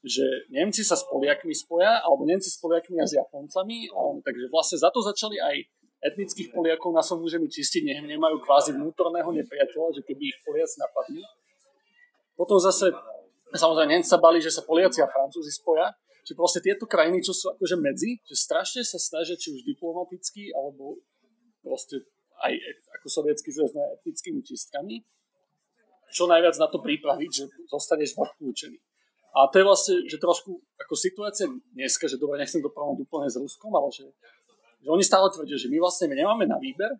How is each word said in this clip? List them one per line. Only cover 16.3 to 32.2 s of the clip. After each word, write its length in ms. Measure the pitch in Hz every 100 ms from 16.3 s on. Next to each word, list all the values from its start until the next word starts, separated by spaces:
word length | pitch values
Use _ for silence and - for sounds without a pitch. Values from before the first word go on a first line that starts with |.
| 160
proste 240 | 175 180
tieto 240 | 185 196
krajiny, 400 | 220 190 160 180
čo 80 | 165
sú 240 | 180 185 -
akože 240 | 180 180
medzi, 400 | 143 131 196 240 -
že 80 | 135
strašne 480 | - 156 185 254
sa 160 | 240 170
snažia, 400 | - 156 165 175
či 160 | - 135
už 80 |
diplomaticky, 880 | 123 139 170 170 175 180 - 208 202
alebo 480 | 156 139 135 139 - _ _ _ _ _ _
proste 400 | - 131 - 135 - _ _ -
aj 80 | -
e-, 240 | - - - _ -
ako 60 | 143
Sovietsky 400 | - 151 147 -
zväz, 240 | 143 139
no, 160 | 151 143 -
etnickými 480 | 170 156 180 147
čistkami, 560 | 131 120 - 143 180 226 _ _ _ _ _ _ _ _ _ _ _
čo 160 | - 175
najviac 320 | 170 175 165
na 80 | 156
to 160 | 170
pripraviť, 460 | - 147 151 135 160
že 120 | - 139 _ -
zostaneš 400 | 143 - 156 147
v 160 | - 151
obklúčení. 500 | - 143 - - - _ _ _ _ _
A 160 | 135 139
to 80 | 190
je 60 | 196
vlastne, 280 | 190 - 180 -
že 160 | 151
trošku 400 | 175 170 - 175 _ _
ako 160 | -
situácia 560 | 147 185 185 208 202 180 127 _
dneska, 320 | - 131 - 151
že 160 | 127